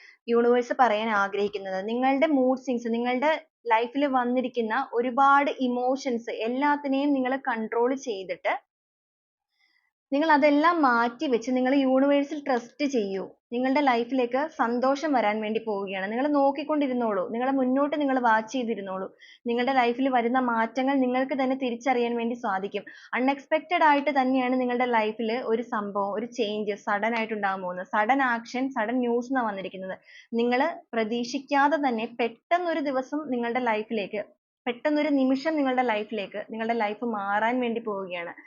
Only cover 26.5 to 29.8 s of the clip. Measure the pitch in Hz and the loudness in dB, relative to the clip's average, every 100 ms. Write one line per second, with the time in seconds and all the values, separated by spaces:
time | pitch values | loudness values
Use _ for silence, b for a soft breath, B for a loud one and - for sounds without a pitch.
26.5 | 214 208 202 - 202 220 233 220 214 202 | -2 -4 -6 -2 -2 0 -2 -4 -2 -2
27.5 | 190 180 180 185 214 214 277 262 233 233 | -2 -6 -8 -4 -2 2 2 2 -2 -4
28.5 | 247 269 262 214 254 240 240 240 262 226 | -4 -4 -2 -2 0 0 0 0 -2 -2
29.5 | 196 185 190 | -4 -8 -10